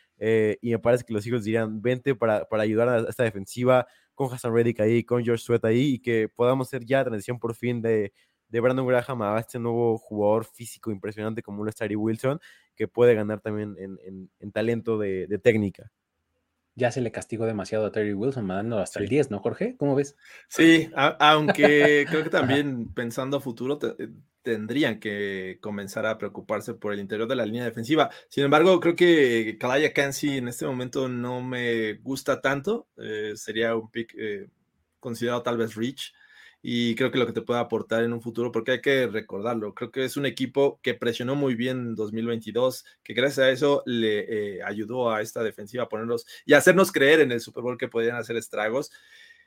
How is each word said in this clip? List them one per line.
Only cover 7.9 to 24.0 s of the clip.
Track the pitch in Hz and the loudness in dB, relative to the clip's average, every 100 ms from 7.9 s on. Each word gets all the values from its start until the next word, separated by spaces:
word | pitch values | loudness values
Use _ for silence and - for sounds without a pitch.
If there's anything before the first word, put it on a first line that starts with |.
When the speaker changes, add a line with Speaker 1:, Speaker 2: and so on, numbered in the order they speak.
| 110 101 _ _ _ _ | 0 -2 _ _ _ _
Speaker 1:
de | 113 | 0
Brandon | 123 131 127 | 0 2 2
Graham | 123 120 123 | 2 0 -4
a | 101 110 | -2 -2
este | 117 123 | -4 -6
nuevo | 117 117 117 110 | -4 0 0 0
jugador | - 104 104 110 | -4 0 2 2
físico | 107 - 117 - 113 | -2 -12 -18 -12 -8
impresionante | 98 104 104 107 110 | -8 -8 -6 -6 -6
como | 107 104 | -10 -8
lo | 107 | -8
es | - | -6
Tyree | 107 107 | -4 -2
Wilson, | 110 113 131 151 - - _ - | -2 -2 -2 -4 -8 -20 _ -8
que | 107 | -4
puede | - 120 | 4 6
ganar | 110 107 104 | 6 2 -4
también | 110 104 107 90 | -4 -6 -6 -10
en, | 95 95 | -14 -14
en, | 92 95 92 _ | -16 -16 -18 _
en | 101 | -8
talento | 107 113 117 113 110 | -2 0 -2 -2 -2
de, | 101 95 87 | -2 -2 -4
de | 101 | 0
técnica. | 123 110 98 - - _ _ _ _ _ _ _ _ | 2 4 2 -4 -16 _ _ _ _ _ _ _ _
Speaker 2:
Ya | - 120 | -2 -2
se | 131 | 0
le | 117 | -4
castigó | 107 - 110 113 | -6 -8 -4 -4
demasiado | 107 - 110 104 | -4 -4 -2 -2
a | |
Tyree | 110 104 | -2 -2
Wilson, | 98 127 127 98 | -2 -4 -4 -4
mandando | 95 113 110 | -4 -4 -4
hasta | 92 104 | -4 -6
el | 101 | -2
Speaker 1:
Sí. | |
Speaker 2:
diez, | 139 139 | 0 0
¿no, | 101 | -2
Jorge? | 120 - 226 254 | -4 -4 -6 -2
¿Cómo | 143 | 0
ves? | 135 143 - - - - | 0 -2 -6 -20 -20 -6
Speaker 3:
Sí, | - 165 165 151 | 4 8 8 4
a-, | - 147 - | 2 2 6
aunque | 151 156 147 143 147 147 147 147 143 | 6 6 4 6 6 8 6 6 2
Speaker 2:
<laughs> | |
Speaker 3:
creo | 160 | -2
que | 156 | 0
también | - 123 139 143 123 | 0 2 2 0 -4
Speaker 2:
Ajá. | 104 | -8
Speaker 3:
pensando | 120 120 123 131 139 | -6 -6 -6 -4 -4
a | |
futuro | 135 113 127 147 | -4 -6 -6 -4
te-, | - - | -6 -6